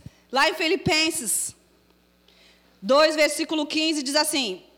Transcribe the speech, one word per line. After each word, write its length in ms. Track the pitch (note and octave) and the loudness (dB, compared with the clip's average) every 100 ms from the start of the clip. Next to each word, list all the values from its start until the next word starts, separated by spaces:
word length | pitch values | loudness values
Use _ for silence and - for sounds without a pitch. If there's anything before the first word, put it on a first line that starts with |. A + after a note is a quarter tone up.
| - - _ | -20 -20 _
lá 180 | B3+ D#4 | 0 2
em 40 | |
Filipenses 1000 | F4+ D#4+ - F4 D#4 D#4+ D#4+ G#3 - - - _ _ _ _ _ _ _ _ _ _ _ _ | 2 0 0 0 2 0 -2 -4 -4 -4 -10 _ _ _ _ _ _ _ _ _ _ _ _
dois, 340 | G3 C#4 D#4 D#4 | 2 4 4 4
versículo 500 | D4 D4 D#4+ D#4 G#3 | 0 0 -4 -4 -2
quinze, 380 | D4+ D#4+ D4+ | -2 0 -2
diz 120 | B3+ D4 | -2 -2
assim 480 | D#4 C#4+ A#3 F#3 - | 0 -2 -4 -6 -14